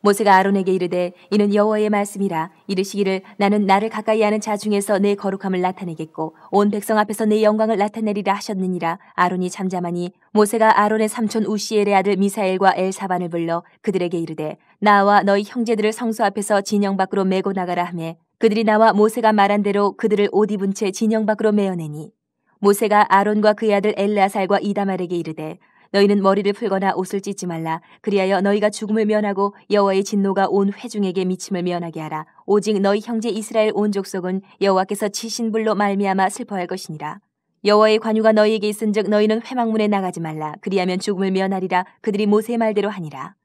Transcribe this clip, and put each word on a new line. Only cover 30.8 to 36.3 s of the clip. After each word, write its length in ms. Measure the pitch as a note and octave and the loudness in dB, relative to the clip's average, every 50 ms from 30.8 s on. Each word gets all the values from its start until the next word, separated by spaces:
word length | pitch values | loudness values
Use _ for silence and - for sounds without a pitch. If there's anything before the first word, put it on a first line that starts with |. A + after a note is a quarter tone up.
| - A#3 - G#3 G3+ F#3 E3+ F#3+ F#3 | -14 -10 -4 -4 -4 -2 -2 -2 -2
미침을 380 | F#3 F#3 F3+ - - G3 F3 | -2 -4 -6 -6 -6 -6 -4
면하게 400 | F3 F3 F3 F3 F3 E3 D#3+ D#3+ | -2 -2 -4 -4 -6 -8 -10 -10
하라. 240 | D#3 D#3 D#3 D#3 D#3 _ _ _ _ | -10 -8 -8 -10 -10 _ _ _ _
오직 340 | - G3+ G#3 F#3 G#3 G#3+ F#3+ | 2 2 2 2 0 0 2
너희 180 | G3 G3 G3+ G#3+ | 2 2 2 0
형제 300 | G#3 A#3 A#3+ A3+ G#3+ A#3 | -2 -4 -6 -4 -4 -4
이스라엘 420 | F#3 A3 G#3 - - A3 G#3+ G#3+ G#3 | -4 -6 -8 -2 0 0 0 2 0
온 160 | G3 G#3 G#3+ | 0 0 0
족속은 500 | G3 G3 F#3+ - - F#3+ F3 F3+ F#3 F#3+ - _ _ _ | -2 -2 -6 -6 -8 -6 -4 -4 -6 -6 -8 _ _ _
여호와께서 500 | G3 G3 F#3+ F#3 F#3+ G3 G3+ - A3 G3+ | 2 2 2 2 0 -2 -4 -4 -4 -6
치신 420 | G#3 - - A3+ - - A#3 A3+ | -6 -8 -10 -10 -8 -6 -4 -4
불로 240 | G#3 A3 A3 A3 G#3 | -2 -2 0 0 0
말미암아 540 | G3 G#3 G3+ G3 G3 G3+ G3 F#3+ F#3+ F#3+ | 0 0 0 0 0 0 0 0 0 0
슬퍼할 360 | F3+ | 0